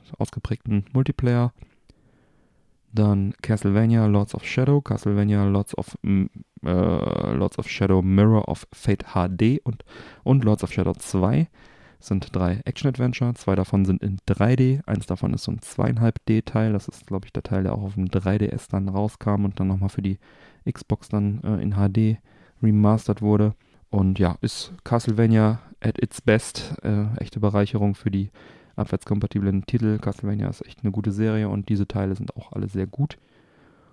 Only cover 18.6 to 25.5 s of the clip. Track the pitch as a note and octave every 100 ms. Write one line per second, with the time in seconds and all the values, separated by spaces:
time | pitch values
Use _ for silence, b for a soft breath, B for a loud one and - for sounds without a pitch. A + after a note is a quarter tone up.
18.6 | - F#2+ F#2+ G2 G#2+ - G#2+ G2+ G2+ -
19.6 | F#2+ F#2+ G2 - G2 G2 b b b b
20.6 | - - - - - G#2+ G2+ G#2+ - G#2
21.6 | G2+ G2+ G2 G#2 A2 A2 _ b b b
22.6 | A2+ G#2 G#2 A2 - G#2 G#2 G#2 G#2+ -
23.6 | b b b G2+ F#2+ F#2+ F2+ F2 A2+ -
24.6 | - - - A#2 A#2 G#2+ A2+ A2 G#2+